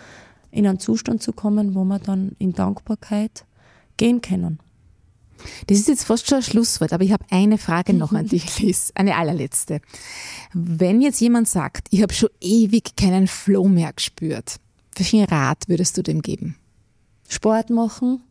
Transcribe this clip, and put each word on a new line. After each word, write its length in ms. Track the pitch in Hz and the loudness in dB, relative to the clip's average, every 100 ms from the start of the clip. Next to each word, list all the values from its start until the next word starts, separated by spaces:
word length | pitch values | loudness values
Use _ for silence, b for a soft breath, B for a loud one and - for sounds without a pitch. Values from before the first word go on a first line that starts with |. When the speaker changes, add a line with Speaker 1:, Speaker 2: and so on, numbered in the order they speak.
| B B B B B | B B B B B
Speaker 1:
in 160 | - 202 | 0 0
einen 140 | 190 | 0
Zustand 420 | - 226 - 226 | -2 -2 -2 -4
zu 100 | - | -4
kommen, 440 | - 208 208 208 190 | -4 -2 0 0 0
wo 80 | |
wir 160 | 185 196 | 0 -2
dann 360 | 202 190 190 - | -2 -2 -4 -4
in 140 | 185 | -4
Dankbarkeit 920 | 175 190 196 - 214 - 208 220 - _ b b b b - | -2 -2 -4 -6 -8 -4 -4 -4 -8 _ b b b b 0
gehen 240 | 233 240 | 2 2
können. 380 | - 185 170 156 _ _ _ _ _ _ _ B B B B | 0 -4 -2 -6 _ _ _ _ _ _ _ B B B B
Speaker 2:
Das 100 | 202 | 2
ist 100 | 214 | 4
jetzt 160 | 269 - | 0 0
fast 220 | 240 - | -2 2
schon 100 | 269 | 0
ein 40 | |
Schlusswort, 480 | 240 220 233 - 160 | 2 0 0 -2 -2
aber 100 | 170 | 0
ich 80 | 190 | 2
habe 100 | 208 - | 2 0
eine 280 | 185 208 214 | 2 4 2
Frage 360 | - 170 180 | 0 -2 2
noch 200 | 185 156 | 0 2
an 140 | 180 156 | -2 0
Speaker 1:
<laughs> 20 | |
Speaker 2:
dich, 300 | 170 - - | -2 -2 -2
Liz. 320 | 214 185 - - | 0 0 -4 0
Eine 200 | 196 139 | 0 2
allerletzte. 640 | 160 147 135 - - 147 B B B B B B B | -2 -2 -4 -4 -4 -8 B B B B B B B
Wenn 480 | 180 170 160 180 226 | -6 -4 0 2 4
jetzt 200 | 285 - | 4 2
jemand 260 | 233 233 220 | 2 2 2
sagt, 400 | 180 139 - - | 0 -4 -8 -2
"Ich 100 | 196 | 2
habe 120 | 202 | 2
schon 160 | - 220 _ | 2 -2 _
ewig 540 | 180 226 214 226 - - | 2 4 4 2 0 0
keinen 300 | 196 185 190 | 2 4 2
Flow 400 | - - 196 190 | 0 0 4 4
mehr 260 | 175 160 | 4 0
gespürt", 640 | - - - 160 113 - - _ _ _ - | -4 -10 -6 -6 -6 -8 -16 _ _ _ -6
welchen 260 | 185 220 196 | 2 2 4
Rat 420 | 156 135 - - | 2 0 -2 -2
würdest 300 | 175 185 - | 0 0 -2
du 40 | |
dem 180 | 185 156 | -2 -2
geben? 360 | - - 160 - _ _ _ _ _ _ - | -4 -8 -8 -12 _ _ _ _ _ _ -12
Speaker 1:
Sport 400 | - 214 220 226 | -2 0 0 0
machen, 520 | 233 226 - 247 254 _ | 0 0 -2 -2 -2 _